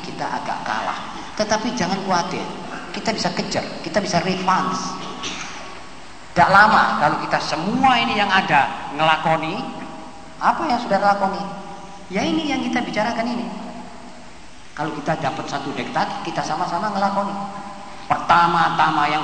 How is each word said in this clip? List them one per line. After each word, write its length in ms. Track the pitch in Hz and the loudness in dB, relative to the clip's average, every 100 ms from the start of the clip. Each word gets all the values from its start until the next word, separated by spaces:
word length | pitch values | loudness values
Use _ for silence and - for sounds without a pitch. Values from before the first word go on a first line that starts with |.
| - | -8
kita 200 | - 139 | -6 -4
agak 320 | 131 - - | -4 -4 -4
kalah. 560 | - 110 95 - - - - - | -4 -2 -2 -4 -6 -10 -8 -2
Tetapi 360 | 214 220 220 | 0 2 0
jangan 280 | - 175 190 - | 0 0 0 2
khawatir, 400 | 175 - 117 - - - - - | 0 0 -4 -6 -8 -8 -10 -8
kita 160 | - - 208 | -6 -2 0
bisa 120 | - | 0
kejar, 320 | - - - - - | -2 -2 -2 -4 -6
kita 160 | - 214 | -2 0
bisa 240 | 185 175 | 2 2
revenge. 600 | 175 185 185 185 151 - - - - - - - - - - - - - - - - | 2 0 2 2 2 -2 -4 -6 -8 -8 -8 -8 -8 -10 -12 -12 -14 -14 -14 -14 -2
Tidak 180 | - 165 | 4 8
lama 520 | 190 214 196 120 117 | 10 8 8 4 4
kalau 140 | 147 156 - | 2 2 0
kita 140 | 151 | -2
semua 540 | - 151 175 247 262 240 | 0 -2 0 4 6 6
ini 160 | 233 214 | 4 2
yang 160 | 202 | 4
ada 640 | 190 190 147 123 - - 143 | 4 6 4 4 0 -6 2
ngelakoni, 640 | 156 156 165 160 156 190 - - - - - - - - | 4 4 4 2 0 -4 -6 -8 -10 -12 -14 -14 -16 -2
apa 240 | 180 - 330 | 2 2 2
yang 100 | 240 | 0
saudara 380 | - 196 202 202 | 2 4 4 4
lakoni? 260 | 190 180 185 - - - - - - | 2 0 -6 -8 -12 -12 -12 -14 -6
Ya 160 | 185 | -2
ini 260 | 294 320 302 | 0 0 0
yang 120 | 262 | 0
kita 160 | 247 240 | 0 0
bicarakan 420 | 214 220 220 233 240 | 0 0 0 0 -2
ini. 220 | 214 - - - - - - - - - - - - - - | -2 -4 -8 -10 -10 -12 -14 -14 -14 -16 -16 -16 -16 -12 -6
Kalau 200 | 156 151 | -6 -4
kita 240 | 139 156 | -2 -2
dapat 260 | - - 135 | -2 -4 -4
satu 260 | 143 143 120 | -6 -4 -6
diktat, 480 | 120 156 208 - | -4 -2 -2 -2
kita 160 | - 160 | -6 -4
sama-sama 540 | 143 156 165 170 214 | -2 -2 -2 -2 -2
ngelakoni. 420 | 196 196 196 202 202 - - - - - - - | 0 0 2 -2 -4 -6 -8 -10 -12 -12 -8 -2
Pertama-tama 1000 | 123 - 165 170 170 165 165 160 156 147 | 0 4 6 6 4 2 4 2 4 2
yang 160 | 151 | 2